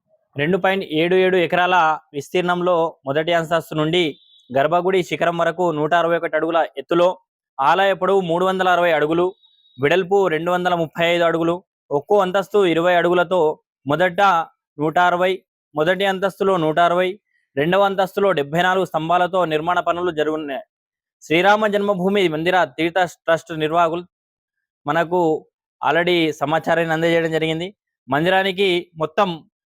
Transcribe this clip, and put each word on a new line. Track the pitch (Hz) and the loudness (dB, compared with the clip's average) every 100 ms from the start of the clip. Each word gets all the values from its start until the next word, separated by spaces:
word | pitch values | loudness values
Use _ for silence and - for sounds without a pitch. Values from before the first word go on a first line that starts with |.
| _ _ _ 139 | _ _ _ -4
రెండు | 151 190 | -2 0
పాయింట్ | 190 190 185 156 | 0 -2 -2 -2
ఏడు | 170 185 185 | 2 2 2
ఏడు | 180 165 | 2 0
ఎకరాల | 175 180 180 156 151 _ 147 | 0 2 2 2 0 _ -12
విస్తీర్ణంలో | - 180 175 175 175 170 165 - 135 | -6 -2 -2 -2 0 0 -2 -6 -6
మొదటి | 143 160 170 | -2 0 -2
అంతస్తు | 160 165 - 156 | 0 -2 -2 -4
నుండి | 151 180 160 - _ _ - 127 | 0 0 -2 -4 _ _ -6 -2
గర్భగుడి | 147 175 180 190 175 | 2 0 0 0 -2
శిఖరం | 151 170 170 | -2 -2 0
వరకు | 165 160 180 151 | -2 0 -2 0
నూట | 151 170 | 0 0
అరవై | 165 170 | 2 0
ఒకటి | 165 156 | -2 -2
అడుగుల | 160 170 151 - | 0 0 -2 -6
ఎత్తులో, | - 175 180 180 _ _ _ - | -2 2 2 0 _ _ _ -4
ఆలయ | 139 175 196 180 | 0 2 2 0
పొడవు | 185 196 175 | 0 0 0
మూడు | 170 185 | 0 0
వందల | 185 185 | 0 2
అరవై | 175 175 151 | 2 2 2
అడుగులు, | 151 165 180 - _ _ _ - | 0 0 -2 -4 _ _ _ -4
వెడల్పు | 143 175 180 202 185 | 0 0 2 2 2
రెండు | 156 170 | 0 -2
వందల | 180 180 175 | -2 0 -2
ముప్పై | 160 - 170 | -4 -2 0
ఐదు | 175 170 | 2 0
అడుగులు, | 165 170 180 _ _ - | 0 -2 -4 _ _ -6
ఒక్కో | 143 - 208 | -4 0 0
అంతస్తు | 180 196 185 208 185 | 2 -2 -2 0 2
ఇరవై | 160 175 | 2 2
అడుగులతో | 175 170 180 170 185 156 - _ _ 131 | 2 2 2 0 0 0 -2 _ _ -4
మొదట | 151 180 175 202 165 160 _ _ - | 0 0 2 2 2 -2 _ _ -6
నూట | 151 165 | -4 2
అరవై, | 180 175 185 190 _ _ _ | 2 2 0 -2 _ _ _
మొదటి | 147 156 185 | -4 -2 0
అంతస్తులో | 196 190 196 - 196 185 | -2 -2 -4 -2 0 0
నూట | 156 156 | 0 2
అరవై, | 170 175 185 208 _ _ _ 135 | 2 2 -2 -4 _ _ _ -4
రెండవ | 156 185 | 0 2
అంతస్తులో | 196 196 185 - 196 | 2 0 -4 0 0
డెబ్బై | 160 139 165 | 0 -2 0
నాలుగు | 180 190 | 0 0
స్తంభాలతో | 175 160 160 175 180 185 | -2 -4 0 0 2 0
నిర్మాణ | 165 156 165 180 | 0 -2 -2 -2
పనులు | 165 170 180 | 0 -2 -2
జరుగున్నాయి. | 151 151 156 147 127 - _ _ _ _ _ | -2 -2 -2 -6 -10 -12 _ _ _ _ _
శ్రీరామ | - 160 190 214 220 | -2 2 4 2 2
జన్మభూమి | 202 202 190 185 202 180 | -2 -2 -2 0 0 0
మందిర | 156 170 180 | -2 0 0
తీర్థ | 156 - 170 190 | 0 -2 -2 0
ట్రస్ట్ | 175 - - 160 - 160 | -2 -4 -2 -2 -2 -4
నిర్వాహకులు | 151 170 165 175 175 _ _ _ _ _ _ _ 143 | -2 0 0 -2 -10 _ _ _ _ _ _ _ -4
మనకు | 160 165 180 165 156 - _ _ _ 127 | -2 0 0 0 -2 -6 _ _ _ -2
already | 160 175 175 160 | 0 2 2 0
సమాచారాన్ని | 143 147 160 165 165 165 | -2 -2 -2 0 -2 0
అందజేయడం | 160 170 165 165 | 0 0 0 0
జరిగింది. | 160 160 160 180 - _ _ - | -2 -2 -4 -8 -14 _ _ -4
మందిరానికి | 139 170 190 196 185 196 175 170 160 | -2 0 0 0 0 0 0 -4 -8
మొత్తం | 175 - 196 160 - _ | -6 -2 -2 -2 -14 _